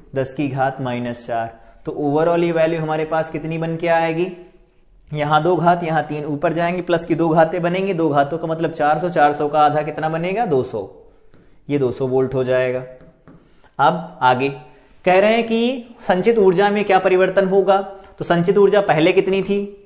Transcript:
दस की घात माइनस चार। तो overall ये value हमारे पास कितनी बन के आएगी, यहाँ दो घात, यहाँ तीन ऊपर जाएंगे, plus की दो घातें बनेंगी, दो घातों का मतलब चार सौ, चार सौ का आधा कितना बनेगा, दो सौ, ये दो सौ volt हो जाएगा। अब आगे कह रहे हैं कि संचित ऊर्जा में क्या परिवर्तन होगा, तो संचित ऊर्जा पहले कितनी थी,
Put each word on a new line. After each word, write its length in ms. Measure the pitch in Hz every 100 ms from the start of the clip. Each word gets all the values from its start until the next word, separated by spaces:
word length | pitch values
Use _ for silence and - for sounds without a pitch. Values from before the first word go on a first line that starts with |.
| -
दस 200 | 135 131
की 140 | - 143
घात 320 | 135 131 -
माइनस 460 | 127 120 120 120 -
चार। 320 | 117 113 - - - 160
तो 60 | -
overall 420 | 143 151 170 170
ये 100 | 170
value 280 | 165 165 165
हमारे 240 | 156 156 156
पास 240 | 160 156
कितनी 280 | 156 160 165
बन 180 | 165 165
के 120 | 170
आएगी, 400 | 165 165 160 190 - - - _ _ _ _ -
यहाँ 320 | 151 147 151
दो 140 | 170 165
घात, 260 | 170 175
यहाँ 180 | 165 160
तीन 220 | 147 151 151
ऊपर 260 | 143 175
जाएंगे, 300 | 160 170 180
plus 220 | 180 165
की 100 | 170
दो 140 | 160 165
घातें 320 | 165 160 180
बनेंगी, 320 | 170 185 196
दो 140 | 165 160
घातों 300 | 143 143 165
का 80 | 165
मतलब 260 | 160 160
चार 260 | - 147 156
सौ, 100 | 175
चार 220 | 170 147
सौ 160 | 147 147
का 120 | 151
आधा 220 | 151 151
कितना 260 | 151 151 156
बनेगा, 380 | 160 175 190 180
दो 160 | 135
सौ, 240 | 123 110 95 - - _ - - - - -
ये 100 | 143
दो 120 | 123
सौ 140 | 113 131
volt 280 | 131 131
हो 100 | 135
जाएगा। 400 | 127 127 127 127 127 - - _ - - _ _ _ -
अब 400 | 151 175 - -
आगे 260 | 127 127 139 139 - - _ -
कह 140 | 185 185
रहे 120 | 214
हैं 120 | 233
कि 520 | 226 226 240 269 - -
संचित 380 | - 185 202 226
ऊर्जा 300 | 190 175 208
में 140 | 208
क्या 140 | 202 190
परिवर्तन 480 | 190 185 180 196 190
होगा, 340 | 196 185 190 - - - -
तो 60 |
संचित 340 | - 175 175 202
ऊर्जा 220 | 196 202
पहले 300 | 196 151 170
कितनी 300 | 185 190 190
थी, 220 | 190 202 202 -